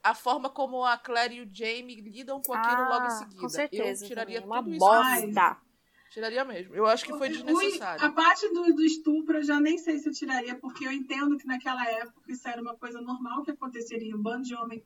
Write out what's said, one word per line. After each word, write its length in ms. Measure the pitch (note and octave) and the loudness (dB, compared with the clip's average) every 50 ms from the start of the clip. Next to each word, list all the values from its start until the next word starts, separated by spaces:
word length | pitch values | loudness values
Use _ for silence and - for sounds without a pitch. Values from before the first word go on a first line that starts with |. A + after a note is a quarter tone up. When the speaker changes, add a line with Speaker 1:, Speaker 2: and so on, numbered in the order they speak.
| - | 0
Speaker 1:
a 100 | G#3 A3+ | 0 0
forma 340 | - - B3 C4 D4 B3+ C4+ | 2 0 0 0 0 0 -4
como 340 | C4 D4 C4+ B3 B3+ B3+ B3 | -2 -2 -4 -2 -2 0 0
a 140 | B3 A#3+ | 2 0
Claire 380 | A#3+ - - A#3+ A#3 A#3+ A#3+ A#3+ | 0 -2 -2 0 0 0 0 -2
e 60 | A#3+ | -8
o 80 | A#3+ G3+ | -14 -16
Jamie 500 | F#3+ G3 A3+ A3+ A3+ B3 B3 B3 B3 G#3+ | -10 -6 -4 -4 -4 -6 -8 -12 -16 -16
lidam 400 | G3+ A3 G3+ A#3+ C4+ C4 C4+ C#4 | -16 -16 -14 -14 -8 -8 -6 -6
com 120 | C4+ - B3 | -4 -4 -2
aquilo 300 | A3 A3+ A#3 A#3+ B3 B3+ | 0 2 4 4 4 4
logo 180 | C4 A#3+ B3 B3 | 2 2 2 2
em 20 | |
Speaker 2:
Ah, 20 | A#3+ | 0
Speaker 1:
seguida. 320 | A3+ G#3+ G#3+ G#3+ G3 F#3 | -2 -2 -6 -10 -10 -10
Speaker 2:
com 80 | G#3+ B3 | -8 -6
certeza 540 | G#3+ C#4 D4 D4 - G#3+ A3 G3+ G3 G3 G3+ | -2 -2 -2 -2 -2 -2 -2 -2 -4 -6 -8
Speaker 1:
Eu 20 | |
tiraria 340 | G3+ B3 A3+ A3+ G3 A3+ A3+ | -8 -8 -8 -8 -6 -6 -8
Speaker 2:
também. 100 | G3 G3+ A3+ | -6 -4 -4
Uma 80 | B3 A#3 | -4 -2
Speaker 1:
tudo 80 | F#3+ | -2
isso. 80 | E3 D#3 | 2 6
Speaker 2:
bosta. 640 | F#3 G3+ A3 A#3 - C4 B3 A#3 A3 G#3 G#3 G3 | 8 10 10 8 8 6 2 2 2 0 4 4
Speaker 3:
Ai. 160 | F3+ - - - _ _ _ _ _ _ _ _ _ _ | 4 4 4 0 _ _ _ _ _ _ _ _ _ _
Speaker 1:
Tiraria 340 | - A3+ A3 A3+ A#3 B3+ C4+ | -10 -8 -6 -4 -2 -2 -4
mesmo. 300 | C4 A3 F3 F#3 F#3 - | -4 -6 -10 -12 -8 -2
Eu 100 | F#3+ G#3+ | 2 4
acho 200 | A3 A3+ B3 - | 4 4 4 2
que 120 | - D4+ | -6 -6
foi 100 | C#4+ C4+ | -4 -4
Speaker 3:
O, 40 | C#4+ | -4
o, 20 | D#4+ | -4
Speaker 1:
desnecessário. 720 | - - D4 D#4+ F#4 G4 G4+ F4 - G#3+ F#3 E3 D#3 D4 | -4 0 2 4 4 4 2 0 -2 -4 -6 -2 0 0
Speaker 3:
a 60 | D#4 | 2
parte 360 | D4+ D4+ D#4+ E4 F#4+ - G#4+ G#4+ E4+ | 4 6 6 6 6 4 2 0 0
do, 220 | F4 F4 E4+ D4 | 4 4 4 6
do 80 | D4 D#4+ | 6 4
estupro 540 | D4 - - - D#4 D4+ D#4 D#4 - D#4 | 4 2 2 0 0 0 0 2 0 0
eu 60 | D#4 D4 | 0 2
já 160 | C#4+ D4 D4 | 2 2 4
nem 200 | D4 D#4 E4+ E4+ | 4 2 2 0
sei 180 | - E4+ D#4 | 0 -2 -2
se 100 | C#4+ - | -2 -2
eu 60 | D4+ C4+ | -4 -6
tiraria, 400 | - D4+ C4 C4+ B3+ A#3+ B3 B3 - | -4 -4 -4 -4 -4 -4 -6 -10 -10
porque 260 | - C4 - - C#4 | -10 -12 -10 -8 -6
eu 60 | C4 | -6
entendo 440 | C4+ C#4 C4 - C#4 C#4 C#4+ D4 C#4+ | -4 -6 -6 -6 -4 -2 0 0 0
que 100 | C4 - | 0 -2
naquela 360 | B3+ C4 B3+ - C4 B3+ B3 B3 A#3 | -6 -6 -4 -4 -4 -4 -2 -2 -2
época 420 | A3+ A3+ A#3 A#3 - _ _ - | -2 -4 -6 -8 -14 _ _ -12
isso 160 | B3+ B3 - | -12 -10 -8
era 140 | B3 A#3+ A#3 | -8 -8 -8
uma 160 | A#3 A#3 A#3 | -8 -10 -10
coisa 240 | - - A#3+ A#3+ A#3+ | -10 -12 -12 -10 -10
normal 400 | A#3+ B3 B3+ B3+ B3+ B3+ C#4 D4 | -8 -8 -8 -6 -6 -6 -6 -4
que 80 | D4 D#4 | -4 -4
aconteceria. 680 | D4 - C#4 B3+ A#3+ A#3 A#3 - A#3 A3 A3 A3 G#3+ | -6 -6 -8 -10 -8 -8 -8 -6 -6 -8 -6 -6 -6
Um 60 | G#3+ | -4
bando 220 | G#3 A3+ A#3+ B3+ C4 | -4 -2 -4 -4 -6
de 100 | B3 A#3+ | -6 -6
homem 260 | A#3 A3+ A3+ A3+ A3+ - | -6 -8 -8 -10 -12 -12